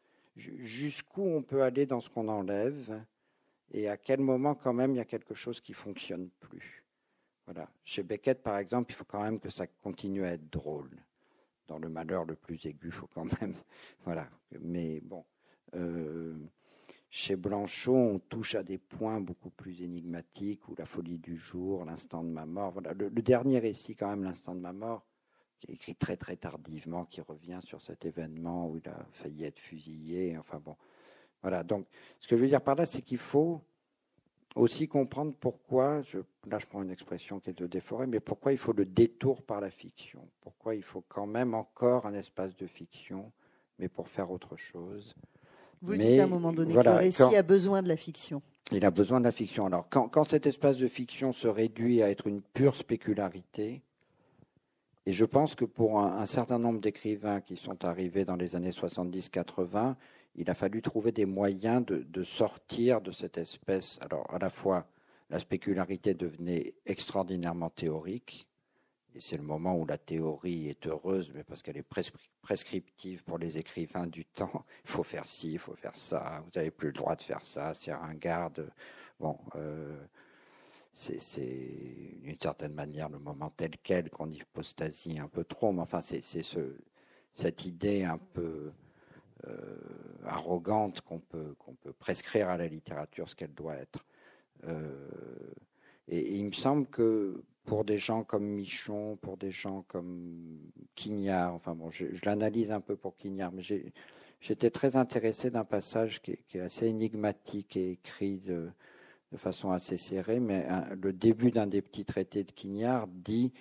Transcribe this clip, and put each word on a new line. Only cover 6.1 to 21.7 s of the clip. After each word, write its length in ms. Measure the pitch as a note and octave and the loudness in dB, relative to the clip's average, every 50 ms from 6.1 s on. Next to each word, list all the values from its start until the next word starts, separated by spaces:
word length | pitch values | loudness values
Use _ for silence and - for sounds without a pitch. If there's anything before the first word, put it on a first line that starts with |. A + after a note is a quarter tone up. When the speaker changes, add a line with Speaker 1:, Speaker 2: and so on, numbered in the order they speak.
| F#2+ F2 F#2 F2+ - _ | -6 -6 -6 -8 -12 _
Speaker 1:
plus. 460 | - - - - - - - - _ _ _ _ _ _ _ _ _ _ _ _ _ | -20 -20 -18 -18 -18 -18 -20 -20 _ _ _ _ _ _ _ _ _ _ _ _ _
Voilà. 240 | - F2+ E2+ D#2 - _ _ _ | -14 -12 -12 -12 -12 _ _ _
Chez 180 | - - - F#2+ | -8 -6 -6 -4
Beckett, 400 | F2 G#2+ G#2 - C3+ C3 - - | -4 -6 0 2 2 2 2 0
par 140 | A#2 G#2 | -2 -2
exemple, 340 | G2+ G2+ F2 A#2 B2 A#2+ - | -2 -2 0 0 0 0 -2
il 40 | - | -6
faut 100 | - - | -12 -12
quand 180 | - - G2+ G#2 | -8 -6 -4 -2
même 160 | G#2+ A2+ G#2 | -2 -2 -4
que 120 | - G2 | -6 -8
ça 160 | - - - | -8 -8 -8
continue 580 | - - _ - G2+ F2+ - - G2+ G2 G2 F#2+ | -8 -8 _ -8 -8 -8 -6 -4 -4 -2 -2 -2
à 80 | F2+ F2 | -2 -4
être 180 | E2 D#2 D2+ | -4 -8 -8
drôle. 400 | - E2 - D2+ D2+ D2 C#2 C2 B1+ B1+ - _ _ _ _ _ _ _ _ _ _ _ _ | -8 -6 -6 -4 -6 -6 -8 -12 -16 -20 -20 _ _ _ _ _ _ _ _ _ _ _ _
Dans 120 | - D#2 D#2 | -14 -12 -10
Le 120 | D#2+ E2 | -8 -8
Malheur 340 | D#2+ E2 E2 D#2+ F2+ F2+ E2 | -8 -8 -6 -2 -2 -2 -2
le 100 | D#2+ D#2+ | -4 -6
plus 300 | - _ - E2+ D#2+ - | -10 _ -10 -10 -8 -8
aigu, 220 | D#2 D2 D2 - | -10 -10 -8 -10
il 60 | E2+ E2 | -10 -10
faut 160 | - - - | -10 -12 -12
quand 180 | _ E2+ E2 E2 - - | _ -8 -4 -4 -2 -2
même, 140 | A2+ G2 - - - _ - - | -2 -6 -6 -8 -14 _ -20 -20
<laughs> 260 | - - - _ - | -20 -20 -20 _ -8
voilà. 220 | F2+ E2+ D#2+ D2+ - - _ _ _ - - | -6 -6 -6 -6 -8 -14 _ _ _ -16 -12
Mais 400 | - E2 F2 F2 E2+ D#2+ D#2 D#2 | -8 -6 -4 -4 -2 -4 -4 -6
bon, 240 | - - G2 F2 E2 _ _ _ _ _ _ _ _ - - | -8 -10 -14 -14 -16 _ _ _ _ _ _ _ _ -12 -8
euh, 600 | F2+ F2 E2+ E2+ E2+ E2 D2+ D#2 E2+ E2 E2 D#2+ D#2 D2 D#2 - _ _ _ _ _ _ - - _ _ _ | -6 -6 -4 -4 -4 -6 -6 -6 -6 -8 -8 -10 -10 -12 -16 -18 _ _ _ _ _ _ -20 -20 _ _ _
chez 260 | - - - - G2 | -10 -8 -2 -2 -2
Blanchot, 580 | F#2 F2+ G2 G2+ G2+ G2+ F#2 - - - B2 B2+ | 0 0 0 -2 0 -2 -4 -6 -4 2 4 6
on 240 | C3 B2 A2+ G2+ F#2 | 6 6 6 2 0
touche 360 | - _ - A2+ A2 - - | -4 _ -8 -8 -6 -4 -2
à 80 | G#2+ F#2+ | -4 -2
des 160 | F#2 F#2+ F2+ | -4 -6 -8
points 420 | - _ - - A2 A2 A2 A2 | -8 _ -8 -4 -4 -2 -2 -4
beaucoup 300 | G2 F2+ F2 - - F#2 | -4 -6 -10 -12 -14 -16
plus 320 | - - - F#2+ F2+ F2 F2+ | -18 -14 -14 -14 -12 -10 -10
énigmatiques, 840 | F2 F2 F2 E2 F2 E2+ E2+ E2 - _ - G2 G2+ G#2 G2+ - - | -8 -8 -8 -8 -8 -8 -10 -10 -14 _ -8 -6 -6 -6 -8 -10 -12
ou 60 | E2+ | -12
La 100 | E2 D#2+ | -12 -12
folie 320 | - - - F2 E2 F2 E2 | -8 -8 -8 -6 -6 -8 -8
du 180 | D#2+ E2+ E2+ | -8 -10 -12
jour, 480 | E2 D#2+ - - F2+ F2+ F#2+ | -12 -12 -10 -10 -6 -4 -2